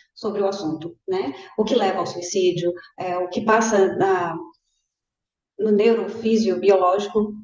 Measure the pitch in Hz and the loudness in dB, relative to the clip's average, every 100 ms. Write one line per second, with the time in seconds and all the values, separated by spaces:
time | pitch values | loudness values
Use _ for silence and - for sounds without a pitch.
0 | _ - 214 202 196 - 160 - 170 - | _ -10 -6 -2 -2 -2 -6 -6 -10 -14
1 | - 185 277 - - - 214 240 196 180 | -6 -4 -4 -8 -12 -4 0 2 2 0
2 | 170 175 180 196 180 175 170 175 - - | -4 -6 -4 0 0 2 -2 -4 -12 -10
3 | 185 180 180 214 208 220 226 202 190 - | -6 -4 -4 -4 2 2 4 2 2 2
4 | 196 185 175 165 165 _ _ _ _ _ | 2 2 -2 -6 -12 _ _ _ _ _
5 | _ _ _ _ _ - 214 208 226 226 | _ _ _ _ _ -6 2 4 4 2
6 | - - 220 220 190 180 190 190 180 196 | -2 -4 0 2 2 2 4 4 4 2
7 | 208 214 214 - | 0 -2 -2 -4